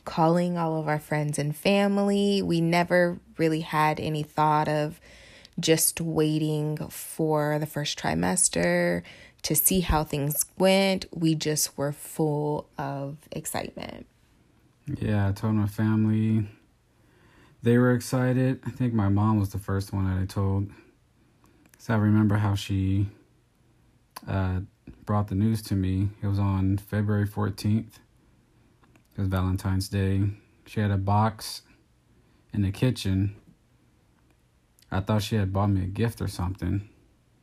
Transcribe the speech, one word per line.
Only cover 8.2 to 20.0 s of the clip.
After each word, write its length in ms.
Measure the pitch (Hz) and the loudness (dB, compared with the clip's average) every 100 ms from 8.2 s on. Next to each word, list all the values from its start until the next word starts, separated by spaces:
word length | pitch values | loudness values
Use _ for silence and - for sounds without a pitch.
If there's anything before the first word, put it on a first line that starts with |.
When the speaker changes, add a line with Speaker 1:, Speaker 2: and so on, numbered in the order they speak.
| 180 185 - 170 175 175 175 175 - - - _ | 0 0 0 0 0 2 0 -2 -6 -18 -20 _
Speaker 1:
to 140 | - 151 | -4 0
see 240 | - 190 | 2 2
how 240 | 170 151 | 2 0
things 400 | 156 147 143 151 - - | 0 -4 -4 -4 -6 0
went. 480 | 190 190 196 185 - | 4 4 2 0 -6
We 240 | 165 160 | -2 0
just 440 | 156 151 151 - - | 0 -2 -2 -4 -4
were 140 | 143 | -6
full 760 | 147 - - 156 147 147 151 - - | -6 -10 -4 -2 -2 -4 -4 -8 -10
of 400 | 139 139 139 151 - | -8 -6 -8 -12 -14
excitement. 760 | - - - - - - - - _ _ _ _ _ _ _ - | -12 -8 -8 -8 -10 -14 -14 -18 _ _ _ _ _ _ _ -10
Speaker 2:
Yeah, 420 | - 110 104 98 | -6 -2 0 0
I 40 | |
told 220 | 101 110 | 0 0
my 120 | 107 104 | 2 0
family. 800 | - 110 107 110 110 110 110 104 - _ _ _ _ _ _ _ _ - _ | 0 2 2 4 2 2 0 -2 -8 _ _ _ _ _ _ _ _ -20 _
They 160 | 117 120 | 4 6
were 160 | 123 | 6
excited. 640 | 123 - 131 127 127 131 131 - | 4 0 0 2 2 2 0 -6
I 40 | |
think 220 | - 127 | -2 0
my 160 | 113 98 | 2 2
mom 320 | 101 110 107 | 4 4 2
was 100 | 98 | 2
the 80 | 95 | -2
first 360 | - 98 95 | -4 -4 -2
one 100 | 98 | -2